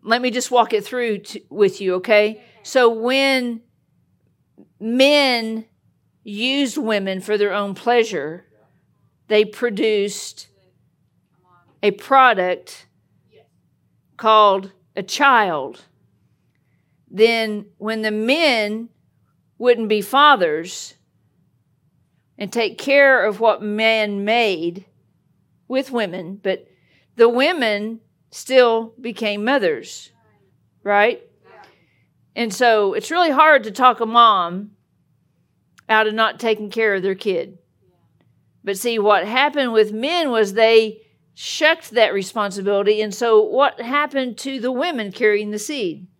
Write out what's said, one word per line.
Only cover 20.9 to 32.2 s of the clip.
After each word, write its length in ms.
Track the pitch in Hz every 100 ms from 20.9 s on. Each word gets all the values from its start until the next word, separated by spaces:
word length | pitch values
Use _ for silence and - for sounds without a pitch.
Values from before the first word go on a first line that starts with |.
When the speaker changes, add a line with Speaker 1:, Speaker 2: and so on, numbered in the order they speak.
| _ _ _ _ _ _ _ _ _ _ _ _ _ _ _
Speaker 1:
and 160 | 196
take 280 | 233 220 -
care 440 | - 285 277 262
of 160 | 202 196
what 220 | 226 196
man 640 | 208 208 220 226 208 202 202
made 600 | 233 226 175 170 175 _ _ _ _ _ _ _ _ _
with 240 | 262 269
women, 480 | 247 202 185 170 196
but 260 | 196 190 - _ _ _ _ -
the 140 | 233
women 680 | 233 285 349 233 208 214 226 _ _ _
still 640 | - - 262 240 226 226 226
became 460 | 254 226 220 208 214
mothers, 640 | 277 185 135 - - - _ _ _ _ _ _ _
right? 400 | 202 202 214 - _ _ _ - - _ _ _ _ _